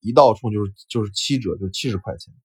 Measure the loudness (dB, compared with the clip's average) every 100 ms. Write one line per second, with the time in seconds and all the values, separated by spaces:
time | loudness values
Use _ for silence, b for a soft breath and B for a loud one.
0 | 2 6 6 4 -2 -2 -4 -6 -6 -4
1 | -4 -4 -2 -2 -2 -4 -6 -4 -4 -4
2 | -6 -12 -12 -20